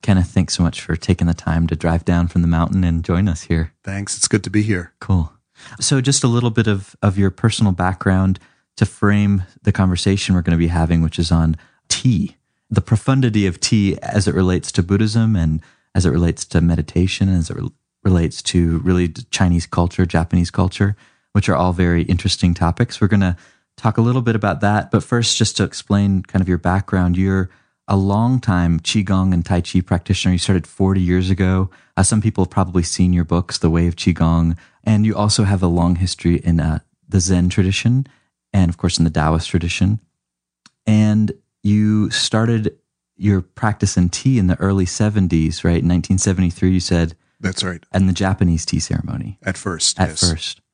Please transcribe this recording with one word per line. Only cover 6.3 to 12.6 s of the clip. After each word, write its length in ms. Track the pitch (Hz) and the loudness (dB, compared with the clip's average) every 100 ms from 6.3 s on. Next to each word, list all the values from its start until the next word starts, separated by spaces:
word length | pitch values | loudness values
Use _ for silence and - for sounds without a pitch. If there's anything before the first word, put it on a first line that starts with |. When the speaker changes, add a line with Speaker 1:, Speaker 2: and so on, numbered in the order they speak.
| 117 120 | 2 0
Speaker 1:
bit 180 | 110 110 | 0 0
of, 260 | 101 98 - | 0 -4 -2
of 160 | 107 95 | -2 2
your 140 | 98 | -2
personal 400 | - 113 - 104 | 0 -2 2 0
background 680 | 87 90 90 - 95 95 92 _ _ _ - | 2 -2 -2 0 2 2 -2 _ _ _ -4
to 100 | - | -4
frame 560 | - 104 104 101 101 92 _ | 0 0 2 2 0 -2 _
the 120 | - | -4
conversation 640 | - 92 90 - 95 - 90 | 0 0 0 0 -2 0 0
we're 60 | |
gonna 140 | 85 82 | 2 0
be 120 | 85 | 0
having, 340 | 85 82 85 | 0 0 2
which 160 | 80 - | 0 -2
is 140 | 82 | 0
on 240 | 82 82 80 _ _ _ | 2 2 -2 _ _ _
tea, 480 | - 127 104 - - _ _ | -2 0 0 -2 -8 _ _